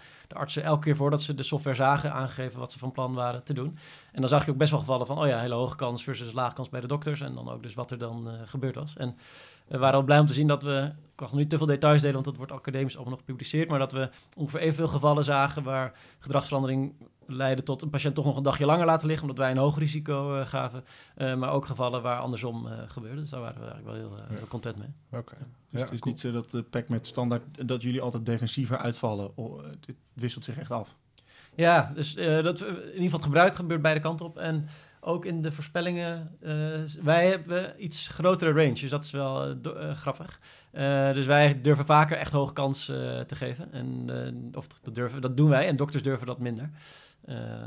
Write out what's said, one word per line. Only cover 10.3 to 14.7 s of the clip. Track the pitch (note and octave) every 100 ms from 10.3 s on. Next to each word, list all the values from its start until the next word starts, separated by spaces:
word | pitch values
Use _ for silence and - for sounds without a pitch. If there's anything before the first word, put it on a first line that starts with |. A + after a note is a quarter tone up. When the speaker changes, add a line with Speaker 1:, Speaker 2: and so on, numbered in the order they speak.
Speaker 1:
zien | D3 D3+
dat | C#3
we, | C#3+ C3+ C#3+ - -
ik | -
mag | C3+
nog | C#3+
niet | D3+
te | D#3+
veel | D#3
details | C#3+ D3+ D3+
delen, | D3
want | C3+ C3+
dat | A#2+
wordt | C3+
academisch | F#2 C#3 C3 C3+
allemaal | C3+ B2
nog | B2+
gepubliceerd, | - B2+ - D3+ E3
maar | C#3
dat | B2+
we | C3 C3 - _ -
ongeveer | D3 D#3+
evenveel | D#3+